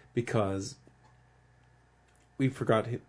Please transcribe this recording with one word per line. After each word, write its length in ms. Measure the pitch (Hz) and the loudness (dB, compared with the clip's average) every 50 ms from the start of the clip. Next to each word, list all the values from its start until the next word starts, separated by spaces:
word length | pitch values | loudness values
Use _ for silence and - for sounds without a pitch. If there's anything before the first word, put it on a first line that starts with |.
| - - - | -18 -8 -4
because 640 | 123 120 - - 113 104 95 95 98 98 131 - - - - - _ _ - _ _ _ _ _ _ _ _ _ _ _ _ _ _ _ _ _ _ _ _ _ _ _ _ _ - | -4 -4 0 0 0 0 0 -2 -4 -6 -8 -10 -16 -20 -20 -20 _ _ -20 _ _ _ _ _ _ _ _ _ _ _ _ _ _ _ _ _ _ _ _ _ _ _ _ _ 0
we 120 | 135 131 | 0 0
forgot 380 | - - 120 104 117 110 107 113 | 0 0 2 4 4 4 2 0
hi-, 120 | 117 - - | -4 -8 -8